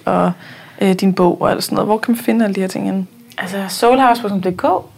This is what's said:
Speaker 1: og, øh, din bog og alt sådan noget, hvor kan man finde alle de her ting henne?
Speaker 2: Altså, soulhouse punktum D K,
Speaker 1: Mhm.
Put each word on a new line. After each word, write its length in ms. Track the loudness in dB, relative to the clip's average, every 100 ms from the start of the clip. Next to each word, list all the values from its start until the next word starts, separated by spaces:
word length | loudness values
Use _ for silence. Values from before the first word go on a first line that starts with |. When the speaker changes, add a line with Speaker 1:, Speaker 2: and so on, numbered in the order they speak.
| -2
Speaker 1:
og, 260 | 0 0 -2 -12 -20 -18 -2
øh, 120 | 0
din 200 | 2 2
bog 280 | 2 2 2
og 100 | 0
alt 120 | 0
sådan 120 | -2 -2
noget, 120 | 0
hvor 100 | 0
kan 140 | 0 -2
man 80 |
finde 220 | 0 0 0
alle 100 | 0
de 60 |
her 60 | -4
ting 180 | -4 -4
henne? 200 | -4 -6 -12 -20 -12
Speaker 2:
Altså, 280 | -10 -8 -8
soulhouse 520 | 0 2 4 4 2
punktum 320 | 0 -2 -2
D 40 | -2
K, 60 |
Speaker 1:
Mhm. 180 | 0 0 -4